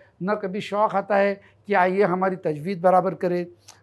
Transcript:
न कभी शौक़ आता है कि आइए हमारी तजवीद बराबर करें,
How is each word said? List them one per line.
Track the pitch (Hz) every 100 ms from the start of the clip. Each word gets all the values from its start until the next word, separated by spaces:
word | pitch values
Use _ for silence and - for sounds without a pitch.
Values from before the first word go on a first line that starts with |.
| _ -
न | 180 208
कभी | 190 196
शौक़ | - 202 214 190
आता | 196 196
है | 202 196 _ _ -
कि | 196
आइए | 185 190
हमारी | 190 185 190 185
तजवीद | 170 147 165 185
बराबर | 180 185 185 185
करें, | 180 175 175 - - -